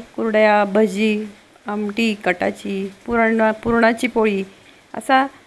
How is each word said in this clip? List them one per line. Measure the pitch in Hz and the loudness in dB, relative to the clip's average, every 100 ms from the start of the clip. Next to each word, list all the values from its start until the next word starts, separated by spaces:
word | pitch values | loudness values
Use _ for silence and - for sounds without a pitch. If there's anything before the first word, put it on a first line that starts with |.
| 226 - | -6 -6
कुरडया, | 226 214 214 208 202 | -2 2 4 4 2
भजी, | 202 220 190 220 214 214 - - - - | 2 2 2 0 0 -4 -14 -20 -18 -8
आमटी, | 208 208 208 226 | -6 -4 -2 -2
कटाची, | 208 190 180 196 202 202 196 196 196 - | -2 -2 -2 -2 -4 -8 -6 -8 -10 -4
पुरण, | 233 226 226 220 | 0 2 2 0
पुरणाची | 220 233 233 226 233 247 | 0 -2 2 2 2 -2
पोळी | 233 220 196 190 - - - _ | 0 0 0 -6 -12 -20 -20 _
असा | - 226 269 269 - | -10 0 0 0 -6